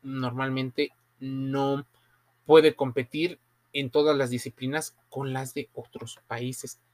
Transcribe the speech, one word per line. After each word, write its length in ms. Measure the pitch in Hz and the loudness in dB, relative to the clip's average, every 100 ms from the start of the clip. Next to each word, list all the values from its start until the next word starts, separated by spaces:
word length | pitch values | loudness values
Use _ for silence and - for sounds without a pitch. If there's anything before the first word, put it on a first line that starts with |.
normalmente 880 | 135 135 127 123 135 131 131 123 147 _ _ _ | -10 -6 -6 -4 -4 -2 -4 -2 -4 _ _ _
no 680 | 135 135 135 139 139 139 143 _ _ _ _ _ | -10 -6 -4 0 0 -2 -6 _ _ _ _ _
puede 300 | - 160 156 | 8 8 8
competir 640 | 151 135 123 123 151 170 175 _ _ _ | 4 -2 -2 -4 -4 -4 -6 _ _ _
en 160 | 143 139 | -8 -2
todas 260 | 147 147 | 2 4
las 140 | 143 127 | 2 0
disciplinas 680 | 120 127 - 127 147 156 _ _ | -2 -8 -8 -6 -6 -6 _ _
con 240 | 135 135 | -10 -6
las 220 | 131 131 | -6 -8
de 160 | - 139 | -10 -10
otros 480 | - 120 - 113 - _ | -12 -16 -16 -16 -18 _
países. 520 | 117 123 127 123 - _ | -8 -8 -10 -14 -18 _